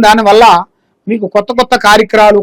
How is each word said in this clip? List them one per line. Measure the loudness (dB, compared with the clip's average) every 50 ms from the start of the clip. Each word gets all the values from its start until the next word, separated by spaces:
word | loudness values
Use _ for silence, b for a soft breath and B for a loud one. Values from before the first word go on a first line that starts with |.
| 2
దానివల్ల | 2 0 0 0 2 2 4 4 2 2 0 -2 -8 _ _ _ _ _ _ _ -10
మీకు | -8 -8 -8 -6 -6
కొత్త | -6 -6 -4 -4 -4
కొత్త | -4 -2 -4 -2 0
కార్యక్రమాలు, | 0 2 0 0 0 0 0 2 2 2 0